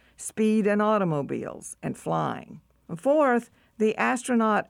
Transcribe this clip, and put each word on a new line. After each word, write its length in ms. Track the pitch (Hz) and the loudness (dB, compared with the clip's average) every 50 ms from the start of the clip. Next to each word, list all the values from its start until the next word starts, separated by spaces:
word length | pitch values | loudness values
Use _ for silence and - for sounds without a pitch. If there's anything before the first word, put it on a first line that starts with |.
| _ _ _ - | _ _ _ -16
speed 500 | - - - - 220 220 214 220 202 208 | -14 -10 -2 0 2 2 4 4 2 2
and 160 | 208 208 214 | 2 2 2
automobiles, 960 | 214 220 214 196 175 156 143 139 - 139 - - - - - - - - _ | 2 2 2 2 2 0 0 -2 -4 -4 -6 -6 -8 -10 -12 -14 -18 -16 _
and 160 | - - - - | -10 -10 -8 -8
flying. 640 | - - 165 160 156 139 - - - - - 156 - _ _ _ _ - - | -6 -4 -2 -2 -2 -2 -4 -8 -12 -16 -20 -20 -20 _ _ _ _ -14 -10
Fourth, 540 | 160 - 269 285 311 294 262 240 240 240 - _ _ _ _ _ - | -4 0 2 4 4 4 4 2 2 0 -4 _ _ _ _ _ 0
the 160 | 214 220 - - | 0 0 0 0
astronaut 720 | 220 233 240 240 - - 247 233 226 220 214 - - - | -2 -2 -2 -2 -2 0 0 2 2 2 2 0 -2 -4